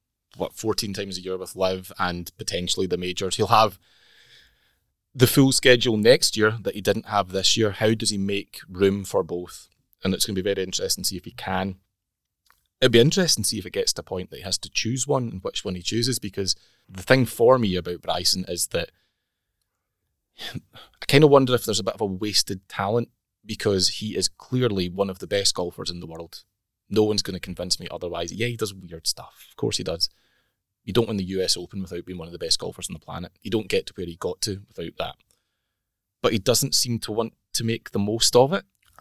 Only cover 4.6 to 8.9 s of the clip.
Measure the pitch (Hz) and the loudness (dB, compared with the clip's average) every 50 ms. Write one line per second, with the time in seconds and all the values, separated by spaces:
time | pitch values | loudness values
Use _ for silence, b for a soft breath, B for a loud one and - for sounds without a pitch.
4.6 | b b b b b b _ _ _ _ _ 131 127 - - 143 135 135 127 - | b b b b b b _ _ _ _ _ 4 4 6 8 6 6 6 4 4
5.6 | - 135 123 120 113 127 110 107 104 117 135 - - - - 110 107 107 110 110 | 6 6 6 6 6 2 2 6 8 8 8 8 6 0 2 2 2 2 2 0
6.6 | 95 98 - 110 92 104 101 110 - - 110 101 95 90 92 95 92 - - 117 | -4 -6 -6 0 0 0 0 0 -2 0 0 0 0 0 -4 0 2 2 4 4
7.6 | 110 104 98 - 110 110 113 113 - - 107 98 98 98 101 101 101 - - - | 2 0 0 2 2 2 2 2 0 -2 -2 -2 -2 -2 -2 -4 -6 -10 -18 -20
8.6 | - - 92 92 98 98 | -18 -14 0 4 4 4